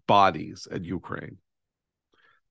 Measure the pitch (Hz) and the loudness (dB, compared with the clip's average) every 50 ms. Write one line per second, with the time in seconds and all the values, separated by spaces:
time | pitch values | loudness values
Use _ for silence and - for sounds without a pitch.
0 | _ - 110 101 98 95 85 78 90 90 87 90 - - - - 87 82 95 85 | _ 4 6 6 6 6 4 0 -8 -12 -14 -16 -14 -10 -10 -8 -8 -6 -8 -8
1 | - - - - - - - - _ _ _ _ _ _ _ _ _ _ _ _ | -8 -10 -12 -12 -12 -14 -16 -20 _ _ _ _ _ _ _ _ _ _ _ _
2 | _ _ _ _ _ _ _ _ _ _ | _ _ _ _ _ _ _ _ _ _